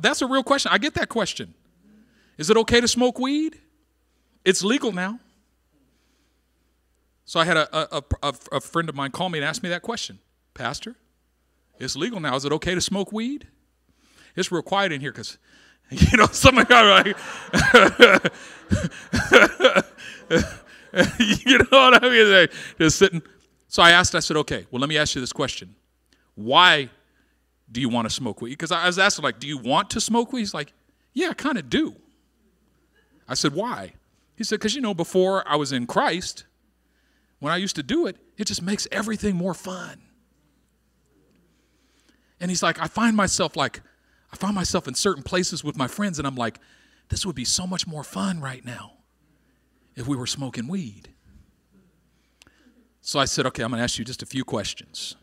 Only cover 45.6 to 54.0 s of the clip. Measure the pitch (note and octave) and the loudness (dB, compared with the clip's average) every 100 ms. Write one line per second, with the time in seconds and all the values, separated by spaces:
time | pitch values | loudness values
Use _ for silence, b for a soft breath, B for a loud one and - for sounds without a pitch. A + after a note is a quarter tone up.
45.6 | D3 B2 B2+ - G#3 D3+ C#3 B2+ A2+ - | -8 -6 -6 -4 -6 -4 -6 -4 -6 -6
46.6 | b b b b b - F#3+ B2+ A#2 - | b b b b b -6 -6 -6 -4 -4
47.6 | F#3 F3+ E3+ D3+ C3+ F#3+ G3 E3+ C3+ B2+ | -4 -8 -8 -12 -10 -6 -4 -4 -8 -12
48.6 | A#2+ A2 - _ _ _ _ _ _ _ | -14 -16 -16 _ _ _ _ _ _ _
49.6 | _ _ _ - B2 C3 A#2+ C#3+ C3 B2+ | _ _ _ -10 -6 -6 -6 -8 -8 -8
50.6 | A#2+ F#3+ B2+ G2+ - _ _ - _ _ | -8 -8 -10 -14 -20 _ _ -20 _ _
51.6 | _ _ _ _ _ b b b b b | _ _ _ _ _ b b b b b
52.6 | b b b b - C#3+ C3 - B2+ - | b b b b -6 -2 -2 -2 -4 -4
53.6 | A#2 A#2 A#2+ - | -6 -4 -4 -6